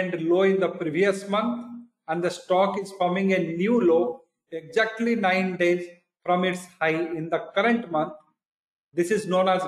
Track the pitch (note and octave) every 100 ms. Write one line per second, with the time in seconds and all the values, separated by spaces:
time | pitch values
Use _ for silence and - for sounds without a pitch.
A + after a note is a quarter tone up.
0 | F#3 F3 D#3+ F3 G3 F#3+ F3 - E3 D3+
1 | G3 G3 - G3+ A#3 A#3+ - - - _
2 | - D#3+ F3 - - F#3 G3 G3+ F#3+ -
3 | F3+ F#3 G3 F#3 E3 E3 G3 A#3+ F3+ E3
4 | E3 - _ _ _ D#3+ D#3+ A3 A3 A3
5 | A#3 A3+ F#3 F#3 F#3+ F3+ F3 F3 F3 -
6 | _ _ - F3+ F#3 F3+ - - D#3+ D#3+
7 | E3 E3 E3 E3 - F#3+ A3 A#3 F3+ D#3
8 | E3+ - _ _ _ _ _ _ _ D#3
9 | F3 G#3+ - F#3 F#3 F#3